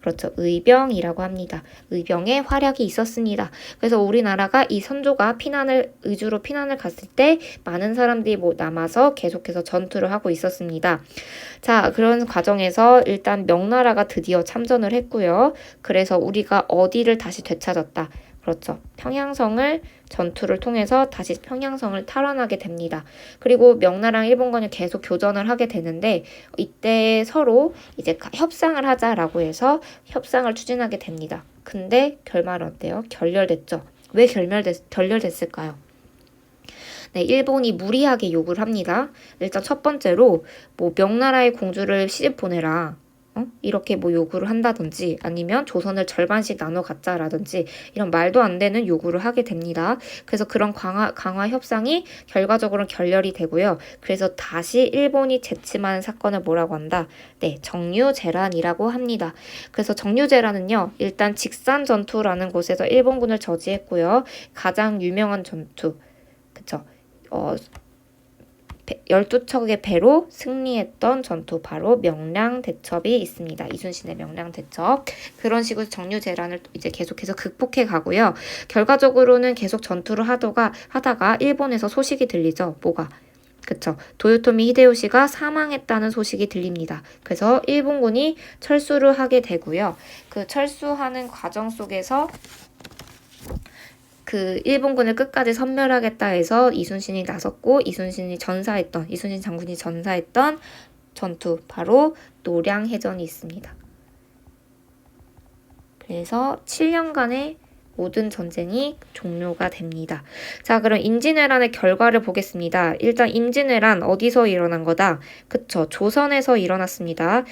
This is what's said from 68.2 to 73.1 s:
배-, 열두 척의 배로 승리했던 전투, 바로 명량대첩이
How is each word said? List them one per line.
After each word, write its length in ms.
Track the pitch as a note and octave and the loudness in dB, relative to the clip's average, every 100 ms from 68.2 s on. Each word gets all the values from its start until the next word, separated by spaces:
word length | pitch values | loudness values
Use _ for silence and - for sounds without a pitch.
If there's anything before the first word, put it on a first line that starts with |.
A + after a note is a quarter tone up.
| _ _ - _ _ - | _ _ -20 _ _ -20
배-, 160 | - - - | -12 -12 2
열두 360 | F#3+ G#3 B3 B3 | 2 4 -2 0
척의 360 | C4 A3+ G#3 | -4 0 -2
배로 440 | G#3 F3 G#3 D#4 E4+ | 0 4 6 6 2
승리했던 920 | - - C4 C4 A#3+ F#3 - A3 C4 | -12 -8 -6 -4 -4 -4 -2 0 0
전투, 380 | B3+ E3 - E3 | -2 -8 -6 -8
바로 360 | - D#3 F#3 A#3+ | -8 -6 2 2
명량대첩이 1160 | - D#3 D#3+ F3+ A3+ B3 B3 A#3 - E3+ G3 | 2 -2 -6 -2 -2 -2 -8 -10 -6 -4 0